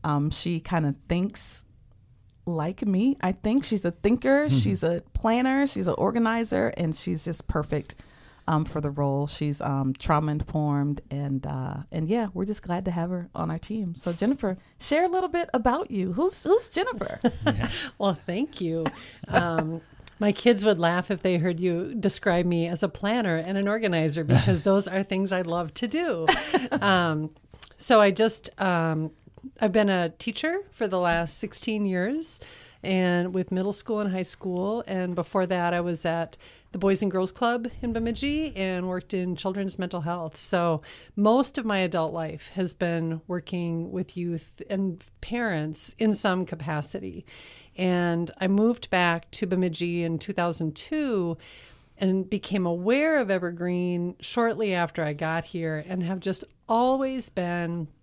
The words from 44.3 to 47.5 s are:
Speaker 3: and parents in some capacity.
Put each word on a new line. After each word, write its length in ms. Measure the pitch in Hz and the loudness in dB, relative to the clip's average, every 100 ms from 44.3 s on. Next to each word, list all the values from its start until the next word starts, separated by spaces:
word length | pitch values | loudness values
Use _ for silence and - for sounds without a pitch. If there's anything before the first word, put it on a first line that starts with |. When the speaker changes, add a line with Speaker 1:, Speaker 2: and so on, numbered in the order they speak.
| 165 - - - | -6 -8 -20 -6
Speaker 3:
and 340 | 196 190 170 - - | -2 -2 -4 -14 -16
parents 760 | - 240 233 165 156 160 - - | -6 -2 0 -2 -2 -4 -6 0
in 160 | 220 | 2
some 320 | 208 208 185 180 | 2 2 0 -2
capacity. 800 | 165 147 151 147 - 95 180 - - - | -6 -4 -4 -4 -8 -10 -12 -16 -20 -20